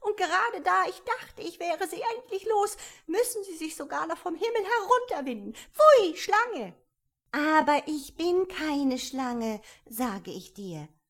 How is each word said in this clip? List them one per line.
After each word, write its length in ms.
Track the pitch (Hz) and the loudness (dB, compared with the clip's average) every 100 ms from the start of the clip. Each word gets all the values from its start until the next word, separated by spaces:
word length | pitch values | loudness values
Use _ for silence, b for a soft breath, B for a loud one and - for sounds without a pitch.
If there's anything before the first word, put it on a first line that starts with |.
und 160 | 415 415 | -2 -2
gerade 440 | 359 349 453 392 | 0 2 0 -2
da 220 | 294 370 370 | 0 2 2
ich 120 | 370 | -2
dachte, 400 | - - - - | -6 -6 -6 -12
ich 160 | - - | -12 -8
wäre 260 | 339 320 359 | -4 -2 -4
sie 160 | - 466 466 | -4 -6 -6
endlich 280 | - 392 415 | -6 -8 0
los, 300 | 427 403 - B B - | 2 2 -2 B B -4
müssen 380 | 349 466 440 | 0 0 -2
sie 120 | 392 320 | -8 -8
sich 200 | 311 - | -8 -8
sogar 300 | 285 285 320 | -8 -6 -4
noch 120 | 339 | -4
vom 160 | - | -6
Himmel 300 | 330 453 466 | -4 -2 0
herunterwinden. 880 | 381 466 392 494 494 302 269 233 202 226 B | 0 0 4 2 2 -4 -4 -6 -8 -14 B
Pfui, 440 | - 622 554 381 320 | 6 10 10 6 0
Schlange! 580 | - 415 480 392 202 - _ _ _ _ _ | 0 2 2 -2 -8 -12 _ _ _ _ _
Aber 500 | - 294 311 294 294 285 | -2 4 4 4 2 0
ich 300 | 302 277 - | -8 -8 -4
bin 300 | 330 359 370 | 0 2 0
keine 520 | - 311 285 277 254 | -2 -2 0 0 0
Schlange, 640 | - 262 262 240 226 214 B B - | -4 -6 -4 -2 -4 -6 B B -16
sage 440 | 220 254 196 175 | -6 -4 -4 -10
ich 240 | 175 185 | -12 -14
dir 340 | - 196 165 151 156 | -14 -10 -10 -12 _